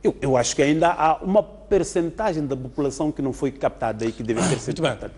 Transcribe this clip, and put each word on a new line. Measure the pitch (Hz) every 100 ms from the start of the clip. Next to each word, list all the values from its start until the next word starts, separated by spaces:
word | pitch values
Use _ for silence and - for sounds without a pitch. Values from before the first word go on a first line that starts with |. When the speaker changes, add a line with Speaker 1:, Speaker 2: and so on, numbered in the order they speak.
Speaker 1:
Eu, | 208 -
eu | 143 131
acho | 120 -
que |
ainda | 139 156 170
há | 175 156 151
uma | 190 208
percentagem | - - - 196 170 185 170 156 214 160 143
da | 131
população | 127 139 139 135 151
que | 151
não | 135
foi | 127 139
captada | 135 - - 113 110 113
e |
que | 113
deve | 113 113 180
ter | 127
sido | 135 -
Speaker 2:
Muito |
bem. | 156
Speaker 1:
captada. | 107 104